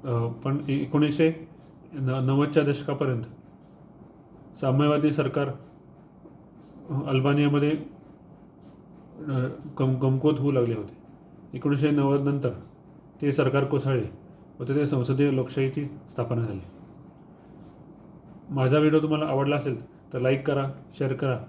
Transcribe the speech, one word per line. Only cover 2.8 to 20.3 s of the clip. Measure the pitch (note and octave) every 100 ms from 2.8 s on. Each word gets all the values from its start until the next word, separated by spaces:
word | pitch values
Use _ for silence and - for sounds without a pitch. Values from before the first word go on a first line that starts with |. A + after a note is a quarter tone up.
| - C#3 C3+ A#2+ G#2+ - - - - - - - - - - - - -
साम्यवादी | C3+ C3+ D3 D3 D3+
सरकार, | D3 C3 C#3+ C#3 - - - - - - - - - - - - - -
अ, | C#3 C#3+
अल्बानियामध्ये, | C3 C3+ C#3+ D3 C#3+ D3 D#3 - - - - - - - - - - - - - -
अ, | D3+ C3 C3 - D3+ -
कम-, | C3 B2+
कमकुवत | C3+ C3 D3+ C#3+
होऊ | C#3+
लागले | C3 A#2+ A2
होते. | G2 - - - - - -
एकोणीसशे | C3+ C#3+ C#3+ D3
नव्वद | D3 C#3 C#3
नंतर | C#3 C#3 B2+ - - - - - - -
ते | D3
सरकार | C#3 C3 C#3
कोसळले | C3+ C#3+ C3+ B2+ G#2+ - - - - -
व |
तेथे | C3 C#3 C#3+
संसदीय | C3+ B2 C3+ C#3+ C3+
लोकशाहीची | B2 - C3+ D3 C#3 - -
स्थापना | - A#2+ A#2
झाली. | A2+ F#2+ F2+ - - - - - - - - - - - - - - - - - -
माझा | C3+ B2+ D3+
व्हिडिओ | D3+ D#3
तुम्हाला | D3+ D3+ D3+
आवडला | C3+ C#3 C#3+
असेल | C3+ A#2+ - - -
तर | B2+
लाईक | B2+